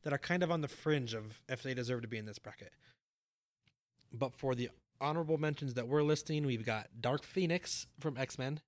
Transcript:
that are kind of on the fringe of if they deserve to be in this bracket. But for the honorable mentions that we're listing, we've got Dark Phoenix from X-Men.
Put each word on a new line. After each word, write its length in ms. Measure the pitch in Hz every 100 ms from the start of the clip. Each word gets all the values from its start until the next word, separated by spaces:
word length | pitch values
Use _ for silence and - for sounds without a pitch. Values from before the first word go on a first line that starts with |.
that 80 | 151
are 60 | 139
kind 260 | - 180
of 80 | 175
on 80 | 165
the 80 | 147
fringe 460 | - 156 151 120
of 280 | 113 107 107 -
if 160 | 131
they 100 | 135
deserve 280 | 127 120 123
to 60 | 117
be 80 | 113
in 80 | 107
this 140 | 101
bracket. 340 | - - 95 _ - _ _ _ _ _ _ _ _ _ _ _ _
But 220 | 117 131
for 200 | - 139
the 180 | 127 120 - _ _
honorable 380 | 143 160 160 160
mentions 380 | 151 143 143 123
that 120 | 120
we're 160 | 147
listing, 420 | 147 151 - 151 143
we've 200 | 117 113
got 220 | 110 - 117
Dark 240 | 120 143
Phoenix 640 | - - 175 175 - - - -
from 200 | 160 127
X-Men. 420 | 135 - 131 151